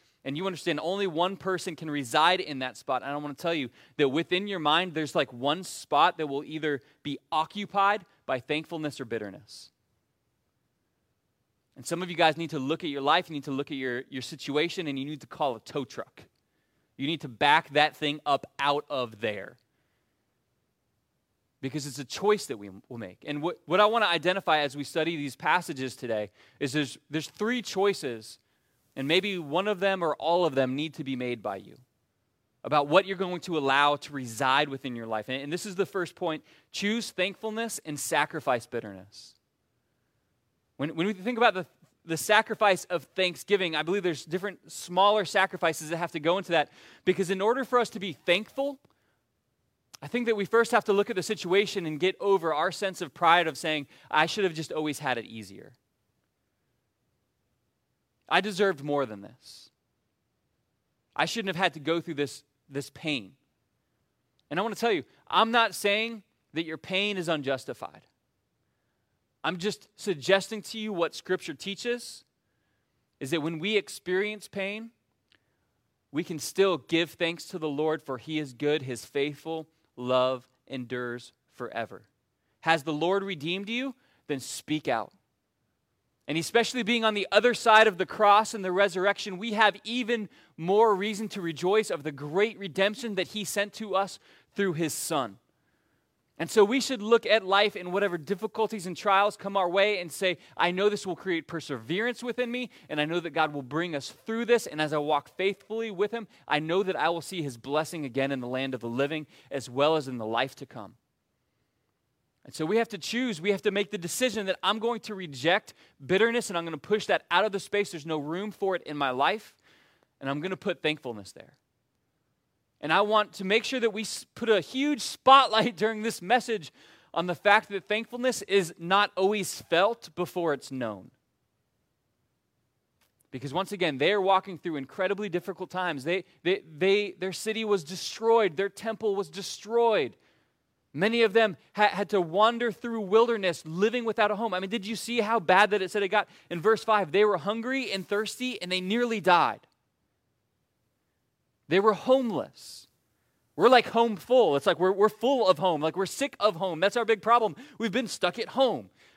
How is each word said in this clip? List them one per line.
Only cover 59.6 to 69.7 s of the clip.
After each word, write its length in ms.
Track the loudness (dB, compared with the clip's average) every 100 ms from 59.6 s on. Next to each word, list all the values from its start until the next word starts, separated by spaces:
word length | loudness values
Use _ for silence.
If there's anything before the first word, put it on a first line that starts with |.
| -20 _ _ _ _ _ _ _ _ _ _ _ _ _ _ -2
I 100 | -2
shouldn't 300 | -2 -4 0
have 60 |
had 120 | 0 0
to 40 |
go 220 | -2 -2
through 140 | -2 -4
this, 280 | -4 -6 _ _ _
this 200 | -12 -12
pain." 440 | -10 -6 -6 -8 _ _ _ _ _ _ _ _ _ _ _ _
And 100 | -4
I 40 |
wanna 120 | -4 -2
tell 160 | 0
you, 120 | 0 -2 _ _
I'm 240 | 2 4
not 240 | 4 2 2
saying 480 | 0 0 -2 -8 -18 _ _
that 100 | -8
your 140 | -6 -8
pain 400 | -4 -2 0 -2
is 100 | -2
unjustified. 720 | -2 0 -4 -4 -10 -12 -14 _ _ _ _ _ _ _ _ _ _ _ _ _ _
I'm 140 | -6 -2
just 300 | -4